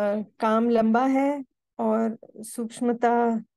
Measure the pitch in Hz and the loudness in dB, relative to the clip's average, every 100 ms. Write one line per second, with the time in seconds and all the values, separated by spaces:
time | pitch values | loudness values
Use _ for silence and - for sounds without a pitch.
0 | 208 208 202 - 226 220 233 233 220 226 | -2 -2 -6 -4 0 2 2 2 2 2
1 | 269 269 277 285 262 _ _ - 226 220 | 2 2 0 -2 -8 _ _ -6 -2 0
2 | 226 226 - - 220 - 226 - 240 233 | -2 -6 -14 -20 -16 -10 -8 -4 -2 0
3 | 240 240 233 226 226 | 2 2 2 0 -6